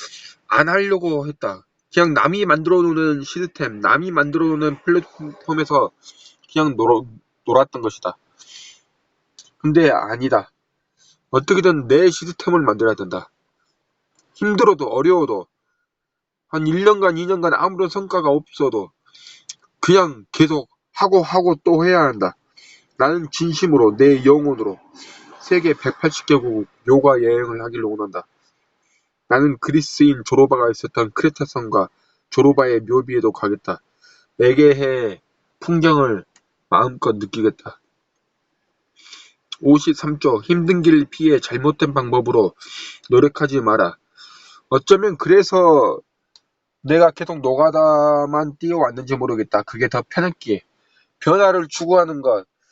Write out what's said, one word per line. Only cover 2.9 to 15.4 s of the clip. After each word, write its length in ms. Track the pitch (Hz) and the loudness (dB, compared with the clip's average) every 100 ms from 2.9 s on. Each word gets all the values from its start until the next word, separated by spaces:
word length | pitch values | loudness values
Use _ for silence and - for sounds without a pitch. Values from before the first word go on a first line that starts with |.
| 160 156 147 | 0 -2 -4
시스템, 580 | 139 170 175 - 131 104 | -8 -10 -10 -8 -10 -4
남이 320 | 101 131 185 | 0 0 0
만들어 340 | 160 143 160 160 | -4 -2 -2 -2
놓는 360 | 156 151 143 | -2 -4 -4
플랫폼에서 1080 | - 175 165 - 151 - - 156 147 143 120 - - - - _ _ | -2 -2 -2 -12 -20 -14 -8 -6 -2 0 -2 -6 -20 -20 -20 _ _
그냥 260 | 156 156 123 | -2 -2 0
놀아-, 300 | 117 113 123 113 _ _ | 0 0 -2 -16 _ _
놀았던 380 | - 123 135 127 | -2 0 0 -4
것이다. 340 | 110 - 90 - _ _ - - - _ _ _ _ _ _ - - _ | -10 -8 -10 -12 _ _ -20 -20 -20 _ _ _ _ _ _ -20 -20 _
근데 320 | 151 156 156 | -2 2 2
아니다. 600 | 92 104 113 131 107 - _ _ _ _ _ _ _ _ | 0 -4 -6 -2 -2 -4 _ _ _ _ _ _ _ _
어떻게든 580 | 131 135 190 185 156 120 | -4 0 0 2 0 2
내 220 | 143 180 | 2 4
시스템을 500 | 160 170 170 - 175 | 0 -8 -10 -2 0
만들어야 320 | 135 107 113 | 0 0 -2
된다. 360 | 104 90 92 - _ _ _ _ _ _ _ _ _ _ | -2 -6 -10 -12 _ _ _ _ _ _ _ _ _ _
힘들어도 520 | _ 202 202 226 160 127 | _ -4 2 2 2 -2
어려워도 600 | 117 160 180 143 101 | -2 2 2 0 -4